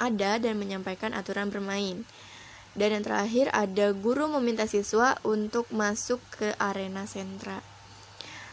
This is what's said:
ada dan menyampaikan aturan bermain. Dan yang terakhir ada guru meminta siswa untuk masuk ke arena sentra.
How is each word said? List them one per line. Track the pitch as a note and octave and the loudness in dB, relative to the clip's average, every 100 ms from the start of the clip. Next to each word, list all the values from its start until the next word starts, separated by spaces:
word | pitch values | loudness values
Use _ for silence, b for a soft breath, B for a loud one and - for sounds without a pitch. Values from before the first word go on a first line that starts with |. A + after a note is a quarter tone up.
ada | B3 G#3 G3 | 0 2 2
dan | A3+ A3+ G#3+ | 2 2 0
menyampaikan | G3 F#3+ F#3+ F#3 A3 | -2 -4 -4 -4 -4
aturan | G3+ F#3+ G3 G3+ | -4 -4 -2 -2
bermain. | G3+ G3 G3 G3 F#3 A3+ B B B B B B | -2 -2 0 -2 -4 -10 B B B B B B
Dan | - G#3 G#3+ | 0 2 2
yang | G#3+ | 0
terakhir | G#3+ G#3 A#3+ C4+ | 0 2 4 4
ada | G#3+ G3+ F#3+ G3+ | 4 2 4 4
guru | G3 G#3+ C4+ D#4 | 4 2 2 2
meminta | D4 A#3+ A3 G#3+ | 2 2 2 2
siswa | G3+ G3+ G#3+ B3+ - | 0 2 4 4 4
untuk | - G#3+ G#3+ A#3+ A#3 | 0 0 0 -2 -2
masuk | A3 G#3 G#3+ - B3 - | 0 0 0 -2 -4 -4
ke | - G#3+ - | -4 -2 0
arena | G3+ G3 F#3+ G3 G#3 | -2 -2 -4 -6 -6
sentra. | G3 F#3+ G3 G3 F#3+ - - - B B B B B B | -8 -8 -8 -8 -10 -12 -18 -20 B B B B B B